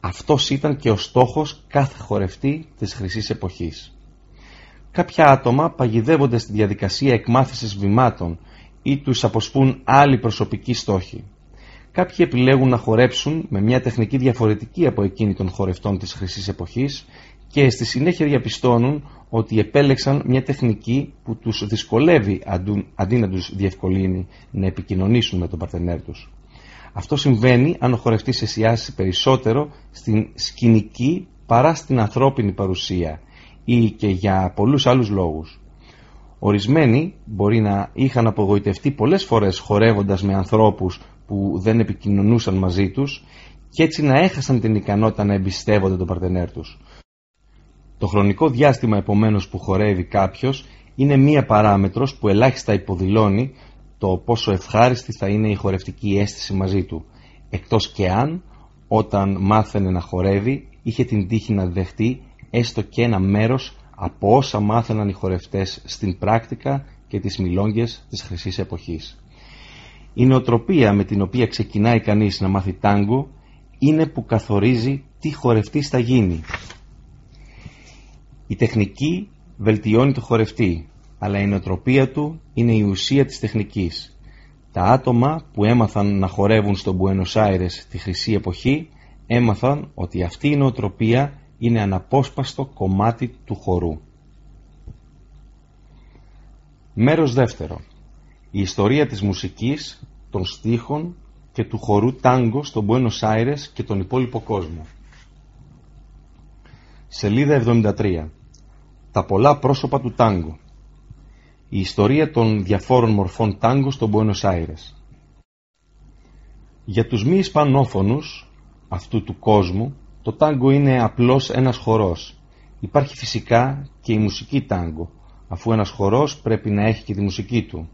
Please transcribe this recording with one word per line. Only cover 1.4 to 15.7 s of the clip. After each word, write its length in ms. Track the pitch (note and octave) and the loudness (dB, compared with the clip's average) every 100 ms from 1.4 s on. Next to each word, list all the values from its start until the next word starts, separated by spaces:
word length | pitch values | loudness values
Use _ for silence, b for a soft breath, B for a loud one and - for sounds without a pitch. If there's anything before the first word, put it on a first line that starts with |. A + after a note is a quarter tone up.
| D3 - - | -6 -8 -4
κάθε 300 | C#3+ C#3 - | 0 0 -4
χορευτή 680 | - G#2 F#2+ - C#3 D#3 D#3+ - | -6 -2 -2 -4 -4 -4 -10 -10
της 160 | G2+ | -10
χρυσής 360 | - F#2+ A2 G#2 | -6 -8 -6 -6
εποχής. 680 | G#2+ F#2 - E2+ - - - - _ _ b b b b b - | -6 -8 -8 -10 -10 -20 -20 -20 _ _ b b b b b -10
Κάποια 360 | - F3 - D#3 | -4 -4 4 6
άτομα 440 | C3+ B2 B2+ E3 | 6 4 2 0
παγιδεύονται 680 | - B2+ A2+ A2+ D#3+ C3+ A#2 | 0 0 0 2 2 4 0
στη 140 | - | -2
διαδικασία 600 | G#2 G#2 G2+ G2 - C3+ | 0 0 0 -4 -2 0
εκμάθησης 640 | A#2 - B2 C3 - A2+ G2+ | 0 2 2 2 -4 -10 -4
βημάτων 640 | G2 G#2+ B2+ - E2+ E2 b b b - | 0 2 2 0 -8 -8 b b b -10
ή 160 | - C#3 | -4 -4
τους 260 | C#3 B2 | -2 -2
αποσπούν 560 | A#2 A2+ - C3+ C3+ B2+ | 0 -2 -2 2 2 2
άλλοι 340 | - C3+ C#3+ B2+ | 2 4 6 4
προσωπικοί 560 | A#2 G#2 G2+ G#2 - | 0 -4 -6 -6 -6
στόχοι. 500 | A#2+ - G2 F2+ G#2+ - _ - b b b b | -6 -2 -2 -4 -16 -18 _ -20 b b b b
Κάποιοι 240 | - F3+ - | -4 -4 2
επιλέγουν 500 | F3 A#2+ B2+ C3+ C3 | 2 4 4 4 4
να 80 | A#2+ | 2
χορέψουν 680 | A2 A2 B2+ - - D#3+ - | 0 2 2 2 -4 -4 -4
με 120 | G2 | -2
μια 200 | G#2 B2+ | 2 2
τεχνική 360 | B2 A#2 A2+ C#3 | 0 -2 -2 0
διαφορετική 720 | B2+ A#2 A2 G#2+ A2+ - D#3 | 0 2 0 0 -6 0 0
από 160 | - | 2
εκείνη 320 | G2+ - G#2+ | -2 0 -2
των 160 | F2+ F#2+ | 0 -4
χορευτών 480 | - F#2+ | -2 -4